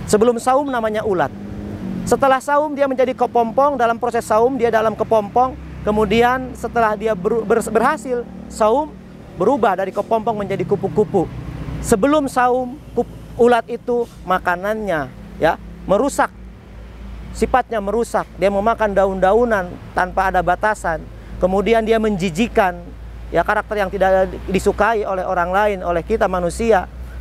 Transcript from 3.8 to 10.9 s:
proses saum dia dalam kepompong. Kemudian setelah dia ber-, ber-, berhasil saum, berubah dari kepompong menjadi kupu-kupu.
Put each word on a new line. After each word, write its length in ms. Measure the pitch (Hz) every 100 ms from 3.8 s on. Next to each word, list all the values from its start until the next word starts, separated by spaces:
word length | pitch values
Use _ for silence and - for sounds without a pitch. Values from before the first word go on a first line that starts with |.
| 233 233
proses 320 | 247 226 -
saum 320 | 220 240 269
dia 80 | 233
dalam 240 | 220 220
kepompong. 640 | 214 220 226 202 240 254 254 - - -
Kemudian 640 | 214 214 226 240 254 254 -
setelah 400 | 233 233 220 214
dia 160 | 220 208
ber-, 280 | 180 226
ber-, 200 | 208 233 220
berhasil 560 | 190 254 311 262 240 240 - -
saum, 400 | - 214 254 302 - - - - -
berubah 400 | 190 277 202 185
dari 120 | 190 202
kepompong 480 | 202 226 220 208
menjadi 240 | 196 196 -
kupu-kupu. 600 | 196 190